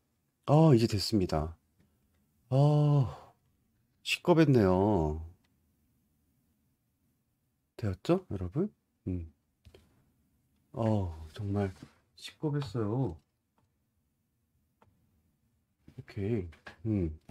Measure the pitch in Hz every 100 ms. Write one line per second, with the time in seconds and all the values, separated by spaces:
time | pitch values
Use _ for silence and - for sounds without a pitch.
0 | _ _ _ _ - 151 160 117 113 101
1 | - 107 87 80 78 80 _ _ _ _
2 | _ _ _ _ - 131 147 147 147 143
3 | 110 - - _ _ _ _ _ _ _
4 | - - - 160 147 123 95 92 101 98
5 | 76 80 82 - _ _ _ _ _ _
6 | _ _ _ _ _ _ _ _ _ _
7 | _ _ _ _ _ _ _ - 104 90
8 | - 185 - - 90 139 208 _ _ _
9 | - 90 80 _ _ _ - - _ _
10 | _ _ _ _ _ _ _ 135 113 107
11 | 92 80 80 - 98 101 98 - - _
12 | _ _ - - 156 143 139 123 101 123
13 | 117 80 _ _ _ _ _ _ _ _
14 | _ _ _ _ _ _ _ _ _ _
15 | _ _ _ _ _ _ _ _ _ -
16 | - 104 98 117 87 - - - 110 104
17 | 82 80 -